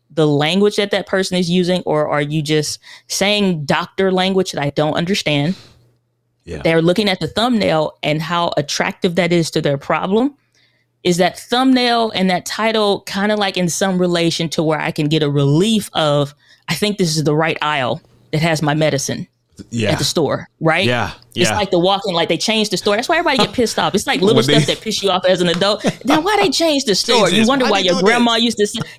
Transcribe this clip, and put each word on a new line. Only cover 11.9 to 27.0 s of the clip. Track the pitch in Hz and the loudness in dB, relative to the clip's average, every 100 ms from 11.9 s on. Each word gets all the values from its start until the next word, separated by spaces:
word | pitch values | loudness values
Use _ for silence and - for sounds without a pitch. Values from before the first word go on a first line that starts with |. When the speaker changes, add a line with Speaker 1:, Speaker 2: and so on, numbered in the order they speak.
| 240 226 | 2 0
Speaker 1:
and | - 190 | 0 0
that | 175 - | 0 -4
title | - 220 220 202 196 | -4 0 2 2 0
kinda, | - 202 208 208 | -4 -2 0 0
like, | 196 185 | -2 -2
in | 180 | -2
some | - 196 180 | 0 0 0
relation | 180 170 165 - 165 | 0 2 0 0 -2
to | - | -2
where | 160 151 | 0 -2
I | 151 | -2
can | 160 147 | -2 0
get | 156 | 0
a | 147 | 2
relief | 143 139 151 214 220 - | 2 2 4 2 0 -2
of, | 160 151 143 143 - _ _ - | -2 0 2 0 -6 _ _ -8
"I | |
think | 165 208 202 | -4 -2 0
this | 170 156 | 0 0
is | |
the | 151 | 0
right | 151 160 - | 0 0 -2
aisle | 151 147 123 165 - _ _ | -2 -2 -2 -4 -10 _ _
that | 151 | -2
has | 165 160 | 0 0
my | 151 | 0
medicine | 156 156 135 - - 185 _ _ - - | 2 0 0 -4 -8 -10 _ _ -20 -8
Speaker 2:
Yeah. | 117 104 | -4 -2
Speaker 1:
at | - | 0
the | |
store," | 139 175 123 143 - - | 0 0 -2 -2 -8 -4
right? | 160 160 | 0 0
Speaker 2:
Yeah, | 190 123 95 - _ | 0 0 -4 -8 _
Speaker 1:
It's | - 110 | -2 0
Speaker 2:
yeah. | 143 | 0
Speaker 1:
like | 196 | 0
the | 175 | 2
walking, | 180 196 196 | 2 0 -2
like, | 170 160 | -2 -2
they | 165 | -2
changed | - 220 214 | 0 0 0
the | 175 | -2
store. | 214 202 | 0 0
That's | - | 0
why | 330 | 0
everybody | 330 269 | 0 0
get | - | 0
pissed | - 220 - | 0 -2 0
off. | 170 | -2
It's | 202 - | -2 -2
like | 165 | 0
little | 190 - | 2 2
Speaker 2:
When | 131 | 4
they | |
Speaker 1:
stuff | 147 147 | 2 2
that | 156 | -2
piss | 220 - | -6 -4
you | 196 | -2
off | 180 | 0
as | 185 180 | 2 2
an | 175 | 0
adult. | 175 196 202 | 0 0 0
Speaker 2:
<laughs> | 269 - | -4 -4
Speaker 1:
Now, | 233 302 | 0 0
why | 359 415 | 2 2
they | 403 | 0
changed | - 330 277 269 | 0 0 0 0
the | |
store? | 185 | -2